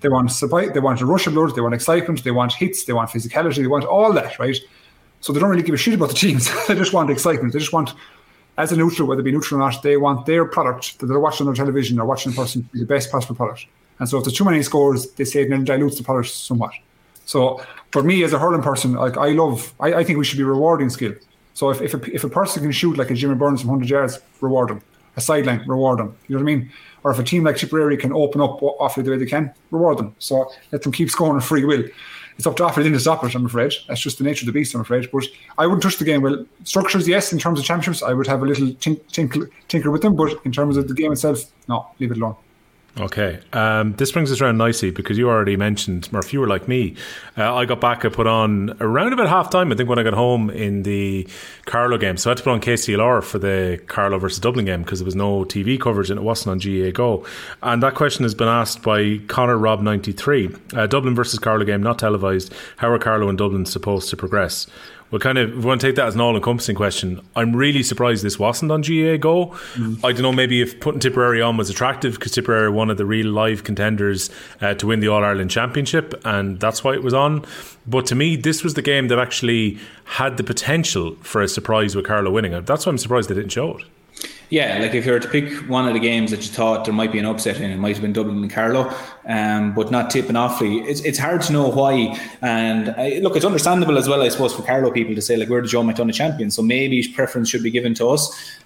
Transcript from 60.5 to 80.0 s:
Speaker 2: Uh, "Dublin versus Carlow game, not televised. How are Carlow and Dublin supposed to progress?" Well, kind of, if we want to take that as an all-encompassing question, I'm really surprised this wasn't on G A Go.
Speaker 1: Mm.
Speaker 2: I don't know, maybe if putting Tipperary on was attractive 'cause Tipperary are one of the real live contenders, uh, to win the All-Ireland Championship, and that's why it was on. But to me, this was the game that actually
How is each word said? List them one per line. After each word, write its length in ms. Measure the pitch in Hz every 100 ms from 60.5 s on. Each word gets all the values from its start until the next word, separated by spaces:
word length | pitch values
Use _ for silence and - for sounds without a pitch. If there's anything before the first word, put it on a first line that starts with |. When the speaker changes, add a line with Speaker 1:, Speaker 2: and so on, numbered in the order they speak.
| - - 123
Speaker 2:
Uh, 120 | 107
"Dublin 260 | 139 131
versus 240 | 120 117 107
Carlow 280 | 117 110 104
game, 180 | 101
not 160 | 107 120
televised. 520 | 110 107 95 95 92 - - -
How 120 | 117
are 80 | 117
Carlow 320 | 117 110 101
and 80 | 95
Dublin 300 | 104 98 90
supposed 420 | 95 101 98 -
to 80 | -
progress?" 480 | 92 104 90 - - - - - -
Well, 100 | 110
kind 180 | 131 131
of, 140 | 113
if 40 | 123
we 60 |
want 180 | 117 127
to 80 | 131
take 80 | 131
that 120 | 120
as 80 | 104
an 40 |
all-encompassing 560 | 120 113 117 120 - 98
question, 460 | 101 - 92 90 -
I'm 220 | - 117 117
really 260 | 139 143
surprised 440 | 120 107 123 110 101
this 120 | 98
wasn't 360 | 104 120 156
on 100 | 156
G 200 | 147 160
A 140 | 160 160
Go. 380 | 160 170 175 - - 123
Speaker 1:
Mm. 280 | 110 110
Speaker 2:
I 80 | 127
don't 100 | 120
know, 120 | 131
maybe 280 | 127 127 123
if 200 | 120 -
putting 180 | 151 143
Tipperary 420 | 127 127 123 117
on 140 | 117 113
was 140 | 98
attractive 500 | 95 127 127 135 113
'cause 140 | -
Tipperary 320 | - 123 113 107
are 60 |
one 180 | 104 110
of 80 | 104
the 80 | 101
real 260 | 110 107
live 320 | 104 110 107
contenders, 640 | - 98 107 107 101 95 - - - -
uh, 140 | 104
to 120 | 101 104
win 140 | 110
the 80 | 107
All-Ireland 420 | 107 104 98 92
Championship, 640 | 113 123 143 135 160 156 - 113
and 340 | 104 98 95
that's 240 | 107 110
why 100 | 135
it 100 | 139
was 100 | 131
on. 320 | 127 143 151 - - - - -
But 200 | 131 127
to 80 | 127
me, 200 | 156 160
this 300 | 139 156 175
was 80 |
the 80 | 151
game 260 | 143 139 127
that 100 | 120
actually 640 | 123 - 120 117 107 101 - -